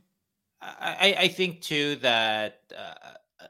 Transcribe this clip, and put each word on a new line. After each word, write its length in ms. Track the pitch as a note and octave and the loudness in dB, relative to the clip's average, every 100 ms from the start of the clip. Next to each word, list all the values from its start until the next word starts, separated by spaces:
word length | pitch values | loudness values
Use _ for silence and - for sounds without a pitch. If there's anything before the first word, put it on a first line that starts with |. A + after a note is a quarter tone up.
| _ _ _ _ _ _ | _ _ _ _ _ _
I, 540 | F#3+ - - - F#3+ G3 | -16 -8 -6 2 4 4
I, 40 | |
I 40 | F3+ | 2
think 320 | F3+ F#3 F3 | 2 -2 -4
too 340 | - D3+ D3 C3+ | -4 0 0 0
that, 640 | B2 A#2 A2 G#2+ G#2+ - - - | 2 4 2 0 -2 -8 -18 -16
uh, 720 | G2 - - - _ _ - | -16 -16 -20 -20 _ _ -20